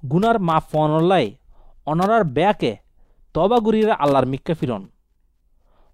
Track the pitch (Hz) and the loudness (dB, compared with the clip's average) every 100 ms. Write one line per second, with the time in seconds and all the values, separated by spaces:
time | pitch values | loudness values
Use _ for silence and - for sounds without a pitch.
0 | 131 156 220 226 180 160 - 156 151 156 | -2 0 2 0 2 -2 -2 -2 0 2
1 | 170 190 113 - _ - - - - 156 | 2 2 0 -6 _ -20 -20 -16 -6 -2
2 | 190 226 180 127 180 208 139 101 _ _ | 0 0 0 0 0 0 -2 -4 _ _
3 | - _ _ - 180 240 214 220 214 220 | -20 _ _ -2 0 2 2 0 2 0
4 | 143 139 127 131 - 165 139 107 95 _ | 2 2 0 -4 -6 -6 -4 -6 -10 _
5 | _ _ _ _ _ _ _ _ _ | _ _ _ _ _ _ _ _ _